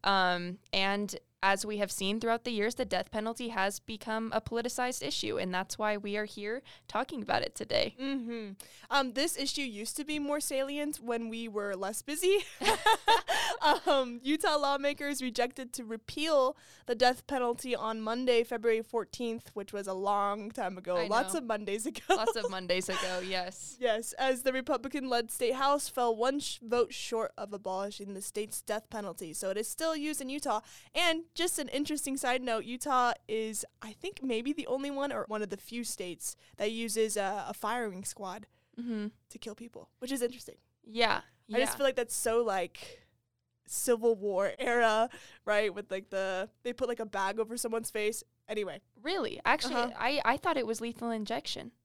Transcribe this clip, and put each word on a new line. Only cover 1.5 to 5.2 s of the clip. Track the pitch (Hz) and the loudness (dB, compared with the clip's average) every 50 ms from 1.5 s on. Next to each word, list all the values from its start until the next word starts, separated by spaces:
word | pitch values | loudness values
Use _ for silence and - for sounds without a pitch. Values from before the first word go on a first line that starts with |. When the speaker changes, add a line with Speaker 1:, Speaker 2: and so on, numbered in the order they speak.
| 196 196 - | 4 4 2
Speaker 1:
we | 208 214 | -4 0
have | 202 202 196 | 0 0 -2
seen | - - 196 190 208 226 | 0 -2 0 0 0 2
throughout | 226 226 226 233 233 | 2 2 2 2 _
the | 247 | -2
years, | 233 208 202 226 240 | 0 2 2 0 0
the | - - | -2 -2
death | 196 196 185 196 - | 0 0 -2 -2 -2
penalty | - 214 214 226 233 - 247 226 | -4 -4 -2 -2 -4 -4 -6 -4
has | 226 208 190 196 202 - | 0 0 0 0 0 -4
become | _ - 220 208 - 226 220 220 226 226 - | _ -10 -10 -8 -4 -4 -2 -2 -2 0 -2
a | 220 | -2
politicized | 220 - 226 233 233 247 - - 247 247 254 - - | -2 0 -4 -2 -2 -2 -2 -2 -2 -2 -2 -4 -4
issue, | 202 - - | -4 -2 -2